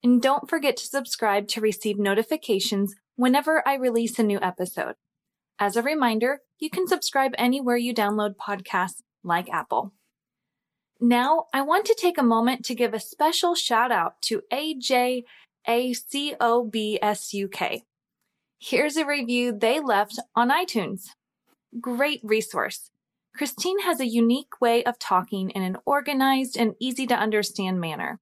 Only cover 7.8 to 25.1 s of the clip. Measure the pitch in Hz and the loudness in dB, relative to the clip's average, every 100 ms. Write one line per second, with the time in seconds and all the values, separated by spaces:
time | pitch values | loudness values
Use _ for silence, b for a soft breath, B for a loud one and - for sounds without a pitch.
7.8 | 240 240 202 214 208 202 - 196 190 190 | 0 0 0 0 -2 -4 -8 -8 -4 -2
8.8 | 185 - _ _ 180 170 180 165 - 113 | -2 -6 _ _ -2 -2 -2 -6 -2 -4
9.8 | 196 _ _ _ _ _ _ _ _ _ | -4 _ _ _ _ _ _ _ _ _
10.8 | _ _ 233 240 262 320 - 269 277 349 | _ _ 2 4 4 0 0 -2 2 0
11.8 | 427 440 359 339 247 226 233 262 - 240 | 2 2 2 4 4 4 2 0 -4 -2
12.8 | 240 214 - - 294 339 349 339 - 233 | -2 -2 -10 0 0 2 0 0 0 2
13.8 | 247 214 165 - - 220 - 262 311 277 | 2 2 0 -4 -4 -4 -4 -4 -4 -6
14.8 | 240 254 247 254 240 B B _ - 233 | 0 2 2 -2 -6 B B _ -2 0
15.8 | 254 240 - 285 285 - 233 240 233 220 | 0 -4 -6 -6 -6 0 2 2 0 -2
16.8 | 214 214 208 208 - 202 196 - 175 - | -2 0 0 -2 -4 -6 -6 -4 -6 -6
17.8 | _ _ _ _ _ _ _ _ - 247 | _ _ _ _ _ _ _ _ -4 0
18.8 | 294 294 285 285 240 240 247 208 226 285 | 0 0 -2 -2 0 0 0 0 2 2
19.8 | 277 202 208 - - - 240 302 359 226 | 2 0 0 -6 -4 0 2 2 0 -4
20.8 | 160 101 - - _ _ _ _ _ 233 | -4 -8 -14 -20 _ _ _ _ _ -12
21.8 | 240 240 285 294 214 220 - 170 - - | -8 -2 -2 -2 0 0 0 -2 -4 -4
22.8 | - _ _ _ _ - 294 - 349 381 | -16 _ _ _ _ -6 -6 -4 -4 -2
23.8 | 381 262 254 233 233 254 - - 240 233 | -2 -2 0 2 4 2 -2 0 2 2
24.8 | 240 240 - | 0 -4 0